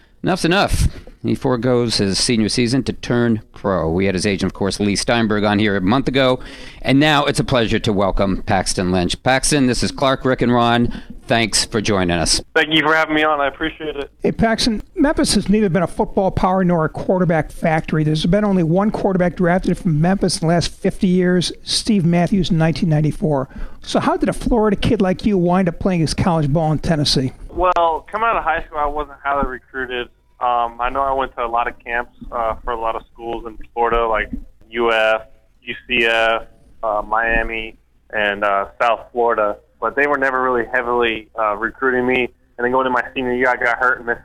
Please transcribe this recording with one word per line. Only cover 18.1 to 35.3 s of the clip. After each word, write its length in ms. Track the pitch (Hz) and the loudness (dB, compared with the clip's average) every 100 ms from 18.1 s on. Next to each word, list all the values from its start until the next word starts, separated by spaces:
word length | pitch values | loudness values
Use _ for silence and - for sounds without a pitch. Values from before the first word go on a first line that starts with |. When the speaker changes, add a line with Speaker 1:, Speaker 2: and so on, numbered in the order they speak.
| 156 | 0
Speaker 3:
been 200 | 170 202 | 2 2
only 180 | 208 190 | 2 2
one 300 | 160 175 214 | 2 2 0
quarterback 420 | - 196 185 180 | 0 0 2 0
drafted 420 | - 175 185 - 170 | 0 2 2 0 -2
from 240 | 180 147 | 0 2
Memphis 400 | 170 196 190 - | 2 2 0 0
in 60 | 160 | 0
the 80 | |
last 140 | 175 - | 2 0
fifty 400 | - 190 - 190 | -2 -4 0 2
years, 420 | 180 180 180 165 - | 4 4 2 0 -6
Steve 400 | - - - 202 | -6 -4 0 2
Matthews 480 | 165 170 175 190 165 | 4 2 2 2 2
in 60 | 160 | 2
nineteen 300 | 160 156 175 | 2 2 0
ninety-four. 580 | 151 156 - 151 139 127 - - - | 2 0 0 -2 -2 -4 -8 -10 -10
So 160 | - - | -4 0
how 180 | - 339 | 0 0
did 120 | 302 | 0
a 40 | |
Florida 440 | 269 - 240 214 - | -2 0 2 2 2
kid 240 | - 202 | 2 2
like 240 | 190 185 226 | 2 0 0
you 100 | 196 | 2
wind 320 | 175 180 180 | 2 2 0
up 120 | - | 0
playing 220 | 196 180 | 0 0
his 120 | 151 | 0
college 380 | - 190 165 143 | 0 0 2 2
ball 180 | 160 156 | 0 0
in 80 | 156 | 0
Tennessee? 540 | - 156 - 170 131 - - | 0 0 0 0 -2 -6 -10
Speaker 2:
Well, 580 | 170 180 170 165 156 - | 0 2 4 2 0 -4
coming 160 | 202 226 | -4 -2
out 80 | 190 | 0
of 80 | |
high 180 | 156 160 | 0 -2
school, 140 | - 156 | -4 -4
I 80 | 147 | -2
wasn't 320 | 147 143 139 | -4 -8 -8
highly 240 | 139 143 131 | -4 -2 -2
recruited. 600 | 123 - 135 127 123 117 _ _ - | -6 -12 -10 -6 -6 -8 _ _ -4
Um, 400 | 127 120 117 117 | 0 0 -2 -4
I 80 | 123 | -4
know 100 | 135 | -2
I 120 | 139 | -2
went 220 | 135 127 - | -2 -4 -6
to 100 | 120 | -4
a 20 | |
lot 180 | 117 120 | -2 -2
of 120 | 117 | -6
camps, 360 | 120 120 120 - - | -6 -6 -6 -12 -10
uh, 260 | 127 113 107 | -4 -4 -4
for 160 | 127 | -6
a 60 | 117 | -4
lot 160 | 113 | -4
of 100 | 110 - | -6 -10
schools 360 | - 117 113 113 | -14 -10 -10 -10
in 120 | 104 - | -14 -10
Florida, 340 | 120 117 117 117 | -2 0 2 0
like 240 | 107 104 - - - - | 0 -2 -8 -12 -20 -10
U 240 | 117 117 | -2 2
F, 300 | 110 110 110 110 | 2 2 0 -4